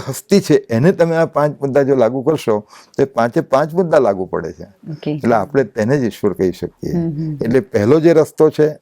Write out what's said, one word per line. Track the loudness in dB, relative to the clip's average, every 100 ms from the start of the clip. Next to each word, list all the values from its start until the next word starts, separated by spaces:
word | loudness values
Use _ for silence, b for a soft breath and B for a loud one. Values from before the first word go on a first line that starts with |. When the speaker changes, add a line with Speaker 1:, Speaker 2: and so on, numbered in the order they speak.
| 2
Speaker 1:
હસ્તી | -8 0 0
છે, | 4 0 2
એને | 0 2
તમે | 2 0 0
આ |
પાંચ | 0 0 -2 -2
મુદ્દા | -2 0
જો | 2 2
લાગુ | 2 0
કરશો, | -2 -2 -2 -4 -4 b b -4
તો |
એ | -2
પાંચે | 0 -2 -2
પાંચ | 0 0 0
મુદ્દા | -2 2 2
લાગુ | 2 -2 -4
પડે | -6 -8
છે. | -12
Speaker 2:
ઓકે. | -18 _ -16 -10 -8
Speaker 1:
એટલે | -4 0
આપણે | 0 0 -2
તેને | -2 -2 0 0
જ |
ઈશ્વર | -2 -2 -4
કહી | -2 -4
શકીએ. | -4 -10 -10 -8
Speaker 2:
હમ, | -6 -4
હમ. | -6 -8 -6
Speaker 1:
એટલે | 0 0
પહેલો | 0 0 2 4
જે | 4
રસ્તો | 4 2 2 2
છે, | 2 0 -2